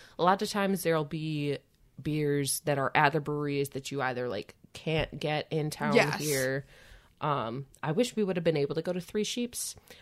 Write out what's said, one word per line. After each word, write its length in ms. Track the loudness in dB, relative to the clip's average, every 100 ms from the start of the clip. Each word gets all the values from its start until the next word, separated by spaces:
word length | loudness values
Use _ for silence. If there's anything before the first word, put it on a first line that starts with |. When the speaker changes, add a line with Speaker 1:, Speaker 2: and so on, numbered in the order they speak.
| -12 0
Speaker 1:
a 40 |
lot 180 | 4 4
of 80 | 2
times 340 | 0 0 2
there'll 220 | 2 2 0
be 520 | -4 -2 -2 -2 -4 _ _ _ -10
beers 560 | -4 0 2 2 0 -2 0
that 120 | 0
are 140 | 2
at 200 | 6 6
the 80 | 4
breweries 480 | -2 -2 0 0 -2
that 200 | -4 -6
you 120 | -2
either, 260 | -2 -2 -2
like, 240 | -4 -8 -16 -20
can't 440 | -8 -2 0 -2 -4
get 280 | -2 -2 -2
in 200 | -2 -2
town 240 | -2 2 4
Speaker 2:
Yes. 240 | 4 0
Speaker 1:
here. 460 | 0 0 0 -2 -6 -18 -20 -20 _ -6 -2
Um, 400 | -2 -2 -6 -10 -8
I 100 | -2
wish 240 | 0 0 0
we 80 |
would 120 | 0 2
have 60 |
been 120 | 2 2
able 200 | 0 -2
to 80 |
go 100 | -4
to 80 | -4
Three 220 | -4 -4
Sheeps. 520 | -2 -2 -4 -6 -10 -10 -20 -20